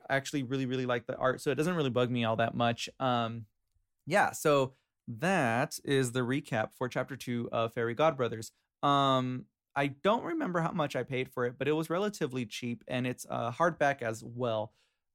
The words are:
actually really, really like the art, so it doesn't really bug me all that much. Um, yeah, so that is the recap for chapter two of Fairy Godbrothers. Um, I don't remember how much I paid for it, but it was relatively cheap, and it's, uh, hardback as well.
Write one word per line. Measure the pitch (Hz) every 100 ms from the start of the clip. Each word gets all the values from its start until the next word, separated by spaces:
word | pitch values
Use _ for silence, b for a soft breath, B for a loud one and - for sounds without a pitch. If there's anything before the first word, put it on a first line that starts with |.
| -
actually | 135 135 147
really, | 120 135 127
really | 131 127
like | 120 117
the | 127
art, | 127 127
so | 151
it | 135
doesn't | 156 170
really | 135
bug | 123 123
me | 123 113
all | 110
that | 113 -
much. | 120 117 - -
Um, | 131 120 113 117 110 _ _ _ _ _ -
yeah, | 196 120
so | - 156 143 135 b b _ -
that | 113 170 190 123 117 151 -
is | - 139 123
the | 123
recap | 120 139 - 117 110 -
for | 123
chapter | 143 123 131
two | - 120 117
of | 117 113
Fairy | 123 117 117
Godbrothers. | 156 139 117 110 - _ _ _ 143
Um, | 143 139 131 127 127 - _ _ 143
I | 139
don't | 135 190 233
remember | 285 330 196 175
how | 160
much | 170 147 131
I |
paid | 120 127 131
for | - 123
it, | 123
but | 139
it |
was | 156 156
relatively | 170 208 - 147 131 110
cheap, | - 123 113 -
and | 127 123
it's, | 127 -
uh, | 123 117
hardback | 120 170 165 143 139
as | 117 113
well. | 120 120 123 110 - _ _ _ _